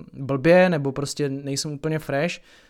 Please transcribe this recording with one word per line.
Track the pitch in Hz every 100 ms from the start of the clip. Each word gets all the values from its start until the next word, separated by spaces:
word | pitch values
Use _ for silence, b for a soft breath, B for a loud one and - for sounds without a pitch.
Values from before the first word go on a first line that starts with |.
| -
blbě | 131 135 135 156 180 185
nebo | 165 139
prostě | 135 139 - 143
nejsem | 139 143 139 156
úplně | 143 156 156
fresh, | - 139 170 - b b b